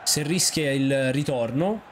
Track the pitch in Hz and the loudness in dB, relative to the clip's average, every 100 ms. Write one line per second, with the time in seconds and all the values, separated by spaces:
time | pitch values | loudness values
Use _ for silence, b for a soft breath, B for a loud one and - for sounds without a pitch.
0 | - - 147 180 - - 151 139 135 135 | 0 -2 0 0 0 0 0 2 2 2
1 | 131 131 151 131 117 127 180 208 - | 2 0 -2 -2 -2 0 -2 -2 -8